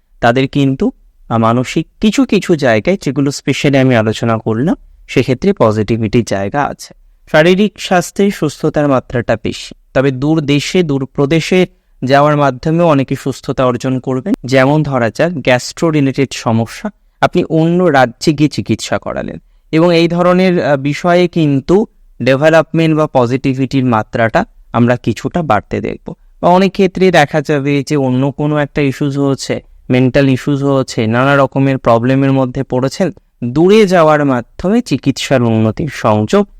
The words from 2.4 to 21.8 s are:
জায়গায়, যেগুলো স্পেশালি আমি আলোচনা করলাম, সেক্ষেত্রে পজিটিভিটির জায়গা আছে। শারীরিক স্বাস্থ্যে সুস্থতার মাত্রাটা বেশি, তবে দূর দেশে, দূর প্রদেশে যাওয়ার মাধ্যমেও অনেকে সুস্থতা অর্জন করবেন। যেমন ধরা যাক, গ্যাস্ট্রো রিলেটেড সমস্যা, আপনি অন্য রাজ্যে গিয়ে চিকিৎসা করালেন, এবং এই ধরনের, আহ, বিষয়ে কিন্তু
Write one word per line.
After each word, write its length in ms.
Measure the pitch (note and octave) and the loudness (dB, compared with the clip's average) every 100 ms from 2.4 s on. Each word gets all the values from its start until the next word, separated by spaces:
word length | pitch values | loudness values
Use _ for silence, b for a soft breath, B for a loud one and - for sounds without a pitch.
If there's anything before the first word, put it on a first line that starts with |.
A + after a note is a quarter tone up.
| - D#3 | 0 0
জায়গায়, 420 | C3+ A2 F3 G3 | 2 2 0 -2
যেগুলো 300 | D3+ C3+ C#3 | -2 -2 -2
স্পেশালি 460 | - - C3 D3 C#3 | -4 -4 -2 2 4
আমি 180 | C3 A#2 | 4 2
আলোচনা 420 | A2 G#2 A#2 A2+ | 0 -2 -2 -2
করলাম, 400 | - A2 D#3 C#4 - - - | -2 -2 -2 -4 -8 -20 -6
সেক্ষেত্রে 460 | C#3 B2 B2 G3 - | -2 -2 0 0 2
পজিটিভিটির 640 | A2+ G#2+ G2+ A2+ A2 B2 | 2 0 -2 -2 0 -2
জায়গা 400 | A2 G2 G2+ C#3+ | -2 -4 -4 -4
আছে। 300 | C#3 - - - _ _ _ | -4 -6 -18 -20 _ _ _
শারীরিক 420 | D#3 E3 F#3 G#3 - | 2 4 2 0 -4
স্বাস্থ্যে 520 | - F3+ - - G3+ | -2 -2 -2 -2 -2
সুস্থতার 560 | - D3+ - D#3 D3+ D3 | -2 -6 -4 -4 0 0
মাত্রাটা 500 | B2+ - A#2+ - A#2+ | 0 -2 -4 -4 -4
বেশি, 320 | - - - - _ | -4 -10 -14 -20 _
তবে 180 | C3+ C#3 | -2 0
দূর 300 | B2+ D3 D#3+ | 0 -2 0
দেশে, 420 | C#3 C#3+ - F#3 | 0 -2 0 -2
দূর 220 | D#3+ C3+ C3 | 0 -2 -4
প্রদেশে 600 | - C#3 D#3+ - F#3 F3+ _ _ _ | -2 0 0 0 0 0 _ _ _
যাওয়ার 340 | B2+ C#3 D3 D3 | 0 4 4 2
মাধ্যমেও 500 | C#3+ B2+ D#3+ E3 E3+ | 0 -2 -2 2 2
অনেকে 280 | C#3 B2+ C3+ | 2 0 -4
সুস্থতা 500 | C#3 - - C3+ B2+ | -6 -8 -6 -2 -2
অর্জন 340 | B2 C3 C3 | -2 -4 -4
করবেন। 340 | C3+ C3 G3 A#3+ B2 | -4 -6 -4 -6 0
যেমন 380 | C3+ C3 D3+ | 2 4 2
ধরা 260 | D3 C3 A2+ | 0 -2 -2
যাক, 220 | - E3 | 0 -2
গ্যাস্ট্রো 560 | E3 C3 B2 - - E3+ | -2 0 -2 -2 -4 -2
রিলেটেড 420 | D3+ C3+ C3 C3 | 0 0 0 -4
সমস্যা, 560 | - B2 A2+ A2+ - G#3 - _ _ | -4 -2 -2 -2 -8 -14 -14 _ _
আপনি 220 | C#3+ F3+ | -4 -4
অন্য 400 | - D#3+ E3 F3 | 0 0 0 2
রাজ্যে 500 | F3+ C#3 B2 - - | 2 2 0 -2 -2
গিয়ে 160 | C#3+ D3 | 0 0
চিকিৎসা 480 | - G#2 G#2+ - G2+ | -2 -4 -4 -4 -8
করালেন, 440 | - C2 - - - _ _ | -6 -8 -8 -12 -18 _ _
এবং 240 | D#3 F3 E3 | 2 4 4
এই 120 | E3+ | 2
ধরনের, 580 | E3+ F3 F3+ F#3 F3 B2 | 2 2 2 2 2 0
আহ, 100 | C#3 | -2
বিষয়ে 520 | C#3 C#3+ F3 F3 F3 | -2 -4 0 2 2
কিন্তু 580 | E3+ D3+ C#3 - F#3+ | 0 0 0 2 0